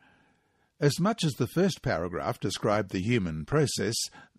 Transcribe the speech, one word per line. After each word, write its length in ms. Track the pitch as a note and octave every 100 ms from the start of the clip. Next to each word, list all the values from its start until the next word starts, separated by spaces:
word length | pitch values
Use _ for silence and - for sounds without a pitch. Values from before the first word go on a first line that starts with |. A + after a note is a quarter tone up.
| _ _ _ _ _ _ _ _
As 220 | D3 -
much 240 | F#3+ A3+
as 80 | D#3+
the 160 | - B2
first 340 | E3 F#3+ -
paragraph 560 | C3 E2+ F2 E2+ D2+ A#2
described 540 | G#2 - A2+ G#2 F#2+
the 100 | G2
human 420 | G#2 A#2+ F2 D#2 D2+
process, 500 | C#3+ C#3 - G2+ A#2 - - -